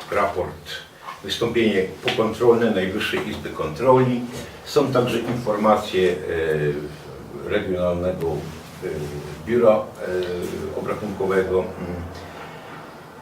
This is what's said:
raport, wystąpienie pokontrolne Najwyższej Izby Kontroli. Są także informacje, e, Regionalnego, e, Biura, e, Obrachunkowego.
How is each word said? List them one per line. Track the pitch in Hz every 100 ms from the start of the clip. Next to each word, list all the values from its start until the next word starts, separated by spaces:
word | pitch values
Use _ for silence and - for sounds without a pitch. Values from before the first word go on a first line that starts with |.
| -
raport, | 98 85 92 78 - - - - - - -
wystąpienie | 98 - 117 117 107 95 - -
pokontrolne | - - 107 - 123 113 113
Najwyższej | 95 95 107 - - -
Izby | - -
Kontroli. | - 80 92 131 127 123 120 - - - -
Są | - 147 131
także | 156 - 117
informacje, | - - - 104 107 104 - 92 92
e, | - - 82 80 78 73 73 73 - - - - - 80
Regionalnego, | 104 95 90 90 87 90 76 82
e, | 76 - - - - 90 78 73 73 - 76 95
Biura, | 117 113
e, | 107 - - 90 92 90 90 90 90 92 92
Obrachunkowego. | 95 98 104 95 92 95 92 92 90 - 90 87 87 - - - - - - - - - - -